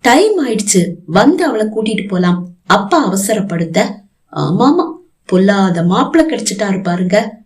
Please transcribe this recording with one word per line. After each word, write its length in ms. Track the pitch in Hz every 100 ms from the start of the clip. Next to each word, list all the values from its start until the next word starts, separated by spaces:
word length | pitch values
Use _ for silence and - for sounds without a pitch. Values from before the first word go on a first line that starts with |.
"டைம் 320 | 240 269 427 392
ஆயிடுச்சு, 440 | 262 208 - 185 175 170
வந்து 360 | - 175 254 359
அவளை 200 | 330 220
கூட்டிட்டு 400 | 214 220 220 214 190
போலாம்." 340 | 185 180 175 - - -
அப்பா 320 | 202 196 339
அவசரப்படுத்த, 800 | 214 196 - 214 - 170 165 165 226 - _ _ _
"ஆமாமா, 520 | - 143 180 262 349 330 - _ _ -
பொல்லாத 520 | 185 196 196 190 170
மாப்பிள 400 | 175 202 277 320
கிடைச்சிட்டாரு 580 | 311 247 - 190 202 190
பாருங்க. 340 | 180 175 180 208 226 -